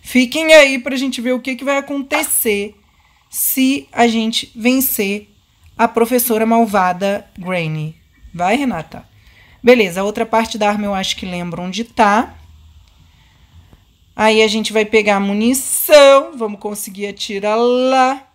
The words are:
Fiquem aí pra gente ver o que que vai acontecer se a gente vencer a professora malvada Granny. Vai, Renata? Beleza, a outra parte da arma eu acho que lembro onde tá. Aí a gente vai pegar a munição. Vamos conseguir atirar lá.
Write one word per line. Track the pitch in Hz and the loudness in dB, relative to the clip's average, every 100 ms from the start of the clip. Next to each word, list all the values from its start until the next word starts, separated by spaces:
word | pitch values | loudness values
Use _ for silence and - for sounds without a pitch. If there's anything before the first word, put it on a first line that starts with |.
Fiquem | - 247 247 302 320 | 0 0 2 0 6
aí | 311 277 269 | 6 6 2
pra | 269 262 | -4 -4
gente | 269 247 | -4 -4
ver | 233 | -4
o | 254 | -4
que | 262 254 | -4 -6
que | |
vai | 277 277 | -2 -4
acontecer | 277 277 269 302 302 - 233 202 208 - _ _ _ _ _ | -4 -8 -4 -4 -2 -2 -2 -2 -4 -12 _ _ _ _ _
se | - - - 262 277 - | -6 -4 0 0 0 -4
a | - 233 | 0 2
gente | 226 220 226 - 240 | 2 -2 -4 -8 -4
vencer | 226 262 254 - 196 208 208 _ _ _ - - | -2 0 -2 -2 -4 -4 -10 _ _ _ -20 -2
a | 233 | -2
professora | 233 233 247 240 214 220 | 0 0 0 0 0 2
malvada | 226 226 202 180 175 196 202 - - | 2 2 0 0 -2 -4 -6 -10 -14
Granny. | 180 180 160 156 156 - _ _ - | -6 -6 -4 -6 -8 -12 _ _ -18
Vai, | 170 180 247 | -4 0 0
Renata? | 269 175 156 - - _ _ _ _ _ | 0 -4 -10 -18 -20 _ _ _ _ _
Beleza, | 240 247 190 175 | 2 2 0 -2
a | |
outra | 202 214 220 | -4 -4 -2
parte | 226 226 220 | -2 -2 -2
da | 208 | -2
arma | 208 202 | -2 -4
eu | |
acho | 196 190 - | -4 -6 -8
que | 190 | -8
lembro | 180 175 165 | -8 -8 -8
onde | 180 185 | -8 -8
tá. | 233 - 208 208 285 - - - - - _ _ - _ _ _ _ - _ - _ _ _ - | -8 0 2 2 -2 -12 -20 -20 -20 -20 _ _ -20 _ _ _ _ -20 _ -20 _ _ _ 0
Aí | 214 220 | 2 4
a | 220 | 2
gente | 220 214 | 0 -2
vai | 214 214 | -2 2
pegar | 220 208 196 | 2 2 0
a | |
munição. | 202 202 226 269 - - - 302 277 277 330 294 | 0 0 0 0 -4 -6 6 8 8 6 2 -8
Vamos | 220 208 | -8 -8
conseguir | 214 202 - 190 202 | -10 -10 -12 -10 -10
atirar | 202 - 196 208 220 | -10 -8 -4 -2 2
lá. | 240 247 254 262 254 226 - | 2 2 2 2 2 0 -12